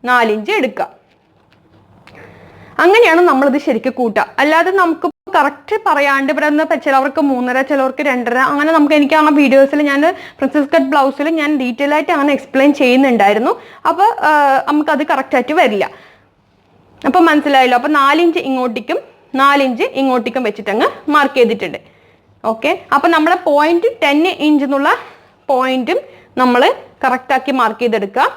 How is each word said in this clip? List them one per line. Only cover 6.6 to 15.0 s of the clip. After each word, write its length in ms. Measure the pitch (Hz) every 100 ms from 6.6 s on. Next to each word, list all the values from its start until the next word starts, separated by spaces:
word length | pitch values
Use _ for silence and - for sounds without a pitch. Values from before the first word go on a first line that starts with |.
ഇപ്പൊ 120 | 311 320
ചിലവർക്ക് 380 | - 269 269 277 285
മൂന്നര, 300 | 254 247 254 269
ചിലവർക്ക് 320 | 285 269 269 294
രണ്ടര, 280 | 247 233 247 269
അങ്ങനെ 200 | 285 302 320
നമുക്ക്, 180 | 294
എനിക്ക് 200 | 302 285
ആ 60 | 311 302 294
വീഡിയോസിൽ 420 | 277 269 269 294 294
ഞാൻ 120 | 277 311 381 - -
പ്രിൻസസ് 320 | 269 302 277
കട്ട് 140 | 330 269
ബ്ലൗസിൽ 360 | 285 277 269 294 330
ഞാൻ 180 | 294 302
ഡീറ്റെയിൽ 360 | 254 233 277
ആയിട്ട് 180 | 294 320
അങ്ങനെ 200 | 320 277
എക്സ്പ്ലെയിൻ 380 | 277 - 262 277 285
ചെയ്യുന്നുണ്ടായിരുന്നു. 720 | 262 254 269 233 202 208 262 466 - - 311
അപ്പൊ, 160 | 330 415 466 302
ആ, 20 | 302 285 269 -
നമുക്കത് 380 | 294 302 294